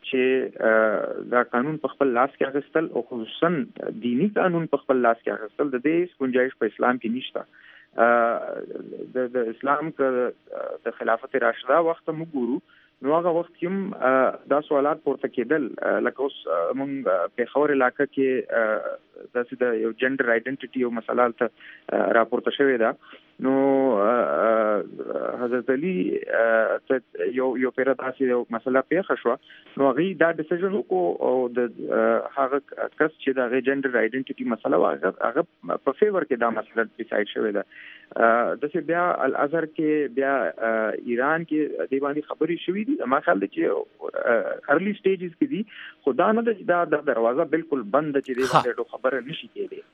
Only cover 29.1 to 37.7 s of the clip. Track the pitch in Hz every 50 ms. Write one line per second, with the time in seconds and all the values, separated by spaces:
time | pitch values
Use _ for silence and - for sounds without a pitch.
29.1 | 143 117 - 120 120 139 _ _ - - - - - - 139 139 127 127 165 196
30.1 | 190 147 160 165 165 160 156 - 180 175 175 196 190 214 - - 185 185 180 175
31.1 | - - - 127 127 131 127 123 120 123 123 120 113 - - - - 110 113 113
32.1 | 113 110 107 - - 139 135 127 135 139 135 - - - 107 - - - 151 156
33.1 | 156 _ - - 131 131 127 117 120 131 120 127 139 139 135 135 123 120 110 110
34.1 | 113 131 135 - 135 - 123 123 117 110 _ 131 127 160 - 90 78 69 78 92
35.1 | 98 - - 113 117 143 - - _ _ _ - - - _ - 135 - - 214
36.1 | 202 185 156 - 127 117 117 117 113 113 110 - - 113 113 110 _ _ 113 -
37.1 | - 107 104 - - 123 117 110 101 101 95 _